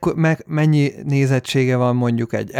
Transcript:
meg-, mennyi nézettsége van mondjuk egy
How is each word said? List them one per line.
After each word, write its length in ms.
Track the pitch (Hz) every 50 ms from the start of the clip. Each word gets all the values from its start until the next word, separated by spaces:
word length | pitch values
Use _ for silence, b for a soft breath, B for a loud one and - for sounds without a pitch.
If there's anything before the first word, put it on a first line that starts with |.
| - 180 -
meg-, 280 | 160 160 160 160 - -
mennyi 440 | - 156 151 156 156 151 147 143 143 - - -
nézettsége 720 | 147 139 139 139 131 135 127 131 - - 135 131 127 127
van 200 | 123 123 123 120
mondjuk 380 | 123 123 120 117 117 117 113 -
egy 180 | 104 104 - -